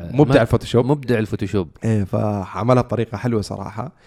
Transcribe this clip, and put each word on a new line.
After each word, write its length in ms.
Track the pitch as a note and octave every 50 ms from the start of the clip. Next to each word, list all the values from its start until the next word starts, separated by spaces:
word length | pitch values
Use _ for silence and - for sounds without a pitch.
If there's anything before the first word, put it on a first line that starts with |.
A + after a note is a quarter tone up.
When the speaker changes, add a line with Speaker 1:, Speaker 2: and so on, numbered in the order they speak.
| E2+ E2+
Speaker 1:
مبدع 220 | A#2 C3 D3+ A#2+ C3+
Speaker 2:
ما-، 60 | C3
Speaker 1:
الفوتوشوب. 460 | A#2 - - A#2 - - - A#2 A#2
Speaker 2:
مبدع 320 | B2+ D3 D3 C3+ A#2 B2 G#2+
الفوتوشوب. 500 | A2 G#2 A#2 - G#2 F#2 G2 G2+ F2+ D2 - - -
Speaker 1:
إيه، 200 | A2+ A2 G#2+ G2
فعملها 760 | - - G#2+ A2 G#2+ G#2 G2+ F#2 - - F#2 G#2 A#2+ C3 B2+
بطريقة 340 | A#2+ - A2 A2 A2+ - -
حلوة 240 | G2 - B2 A#2 G#2+
صراحة. 520 | G2 - G2+ G2 G2 - G2+ - - - - _ _